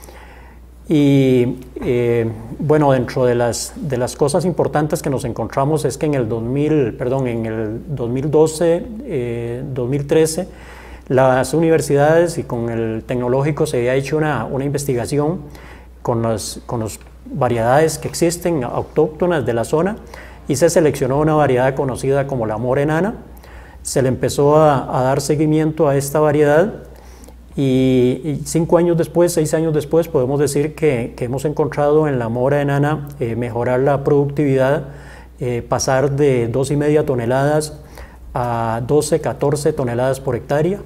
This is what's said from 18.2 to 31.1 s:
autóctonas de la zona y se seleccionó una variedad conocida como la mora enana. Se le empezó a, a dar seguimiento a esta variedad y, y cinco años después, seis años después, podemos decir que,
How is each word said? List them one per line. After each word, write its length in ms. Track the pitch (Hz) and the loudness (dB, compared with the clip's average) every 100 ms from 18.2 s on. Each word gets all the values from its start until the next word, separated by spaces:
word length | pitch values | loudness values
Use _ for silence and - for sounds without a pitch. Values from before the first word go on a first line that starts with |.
| 170 170 180 165 120 | -2 0 -2 -2 -2
autóctonas 800 | - - - 156 156 180 165 113 | -4 -4 0 0 0 0 0 0
de 80 | |
la 100 | 117 | -2
zona 320 | 113 156 180 220 - - - - - | 0 0 0 -4 -12 -20 -20 -12 -6
y 80 | 143 | 2
se 120 | 170 | 2
seleccionó 500 | 175 156 - 131 135 | 4 2 2 0 2
una 140 | 151 | 2
variedad 420 | 151 143 123 127 143 | 4 4 2 2 0
conocida 520 | 135 110 135 139 135 | -2 -2 0 0 0
como 180 | 135 110 | -2 -4
la 120 | 107 | -2
mora 240 | 123 135 | 0 0
enana. 320 | 143 156 190 247 - - - - - - | 0 0 -2 -4 -14 -20 -20 -20 -20 -16
Se 180 | - 151 | -6 0
le 80 | 131 | 0
empezó 480 | 127 123 - 143 151 | 0 -2 2 4 6
a, 420 | 156 135 - 139 | 6 4 0 -2
a 40 | |
dar 180 | 127 139 | 0 0
seguimiento 640 | 143 151 156 156 156 156 156 | 0 0 2 2 0 2 2
a 80 | 139 | 2
esta 240 | 139 156 | 0 2
variedad 540 | 151 147 147 147 202 - - - - - - - - - | 2 4 4 4 2 -2 -14 -20 -20 -20 -20 -20 -12 -2
y, 640 | 135 131 131 131 123 123 160 | 0 2 4 4 2 0 -4
y 160 | 143 | -6
cinco 340 | 147 160 165 170 | -2 -2 4 4
años 200 | 175 165 | 4 2
después, 340 | 160 165 175 | 0 2 2
seis 220 | 170 156 | 2 0
años 200 | 160 160 | 0 0
después, 360 | 151 143 160 170 | -2 0 0 2
podemos 320 | 151 123 139 | 0 0 2
decir 340 | 143 143 151 151 | 0 0 -2 0
que, 380 | 156 123 123 | 0 0 -2